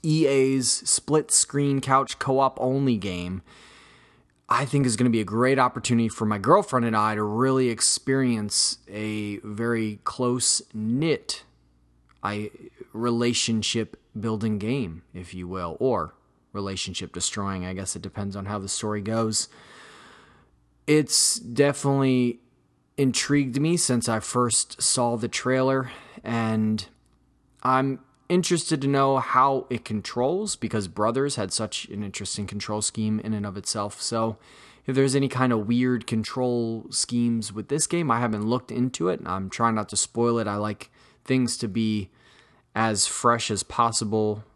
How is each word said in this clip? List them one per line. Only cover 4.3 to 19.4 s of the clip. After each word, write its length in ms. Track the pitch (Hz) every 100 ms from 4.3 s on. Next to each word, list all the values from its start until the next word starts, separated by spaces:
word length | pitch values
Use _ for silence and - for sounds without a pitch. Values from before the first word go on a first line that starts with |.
| _ -
I 160 | - 139
think, 220 | 143 131
is 80 | 107
gonna 160 | 123
be 100 | 113
a 20 |
great 360 | 101 110 127 135
opportunity 500 | 127 - - 117 117
for 160 | - 107
my 140 | 107
girlfriend 440 | 98 185 196 127
and 140 | 117 110
I 160 | 107
to 80 | 107
really 480 | 107 107 131 131 127
experience 1080 | 113 - - - 135 131 113 104 - - - -
a 500 | 104 107 107 104 101
very 560 | 107 104 117 117 110 104
close-knit, 1400 | - - 123 123 - - - 110 107 123 160 147 - - - _ _ _ _ _ _ _
I, 260 | 98 104 107 - - _ -
relationship 1040 | 110 120 117 120 117 - 113 107 117 110 - _ 110
building 380 | 110 107 110 107
game, 460 | 107 139 98 85 -
if 220 | 87 90 92
you 120 | 90
will, 300 | 92 85 80
or 360 | 131 107 76 - _ _ _
relationship 600 | 104 98 95 - 90 90
destroying. 540 | 90 - - 98 95 90
I 60 |
guess 220 | 92 95 -
it 60 |
depends 340 | 95 - 98 98
on 120 | 98
how 100 | 104
the 100 | 98
story 340 | - 107 107
goes. 460 | 101 113 113 107